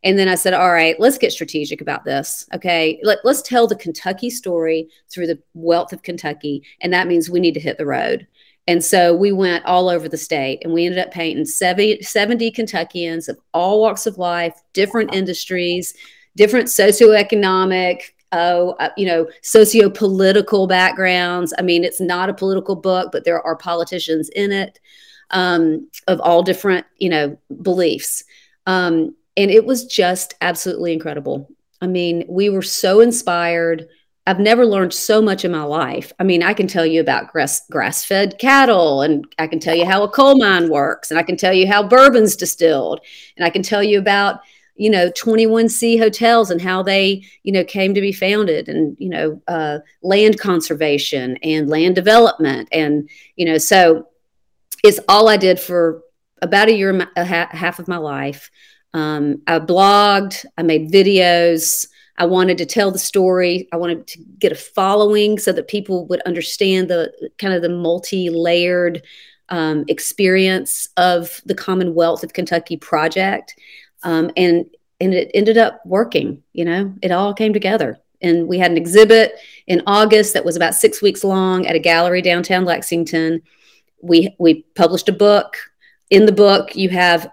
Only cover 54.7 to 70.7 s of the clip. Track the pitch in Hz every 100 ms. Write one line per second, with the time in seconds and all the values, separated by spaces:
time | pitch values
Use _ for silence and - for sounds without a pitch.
54.7 | - 214 - - 202 220 208 185 180 -
55.7 | 180 165 160 _ _ _ _ 180 196 214
56.7 | 220 190 190 175 - 175 170 170 165 180
57.7 | 180 175 175 151 139 139 143 - _ -
58.7 | _ _ 160 156 151 147 143 - 165 160
59.7 | 175 196 202 208 196 196 - - - 170
60.7 | 156 156 196 190 196 180 170 170 165 156
61.7 | - - _ _ - 175 185 185 180 160
62.7 | - 202 190 - 202 185 180 180 180 185
63.7 | 170 175 160 - 165 160 - 185 - -
64.7 | - 190 208 208 208 208 214 208 - -
65.7 | 208 196 185 160 180 185 170 156 - 196
66.7 | 190 180 175 160 - 156 - 196 185 170
67.7 | 175 170 175 180 190 180 165 170 175 175
68.7 | 180 175 170 - - - _ _ 180 160
69.7 | 151 143 - - - 190 185 190 185 -